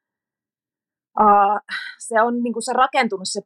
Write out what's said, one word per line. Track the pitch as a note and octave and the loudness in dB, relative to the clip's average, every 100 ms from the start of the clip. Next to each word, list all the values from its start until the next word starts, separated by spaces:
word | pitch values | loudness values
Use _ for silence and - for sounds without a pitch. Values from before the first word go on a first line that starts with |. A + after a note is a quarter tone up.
| _ _ _ _ _ _ _ _ _ _ _ - | _ _ _ _ _ _ _ _ _ _ _ 2
ää, | G#3+ G#3 G3+ G#3+ - - - - | 4 6 4 0 -6 -14 -14 -16
se | - A3+ | -4 0
on | A#3+ A#3+ | 0 -2
niinku | A#3+ A3+ | -4 -6
se | B3+ | -4
rakentunut | A#3+ C4 C#4 A3+ F#3 F#3+ | 0 0 0 -2 -4 -8
se | G#3 | -6